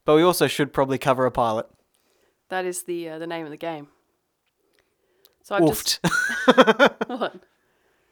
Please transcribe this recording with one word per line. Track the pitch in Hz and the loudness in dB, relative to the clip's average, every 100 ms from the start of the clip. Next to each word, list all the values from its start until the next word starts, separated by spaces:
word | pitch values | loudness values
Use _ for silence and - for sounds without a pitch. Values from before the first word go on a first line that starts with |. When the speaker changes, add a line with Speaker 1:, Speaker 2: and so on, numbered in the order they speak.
Speaker 1:
but | - 156 | 2 4
we | |
also | 175 175 143 | 4 4 0
should | - 139 | 0 -2
probably | - 135 131 | 0 -2 0
cover | 143 127 | 0 0
a | 127 | 0
pilot. | 117 117 110 - _ _ _ _ _ _ _ _ | 0 -2 -2 -6 _ _ _ _ _ _ _ _
Speaker 2:
That | 185 | -8
is | 185 180 | -6 -8
the, | - 170 165 | -8 -10 -10
uh, | 160 | -12
the | 165 | -10
name | 170 | -10
of | 156 | -10
the | 151 | -10
game. | 165 160 143 _ _ _ _ _ _ _ _ _ _ _ _ _ _ _ | -10 -10 -14 _ _ _ _ _ _ _ _ _ _ _ _ _ _ _
So | _ | _
I've | 202 160 | 0 0
just | 143 - - | 0 -4 -4
Speaker 1:
Oofed. | 170 - - - - 254 - - 269 - - | -2 -2 -2 -2 2 6 6 6 2 2 -8
<laughs> | 247 | -6
Speaker 2:
What? | 220 185 _ _ _ _ _ _ _ | -8 -10 _ _ _ _ _ _ _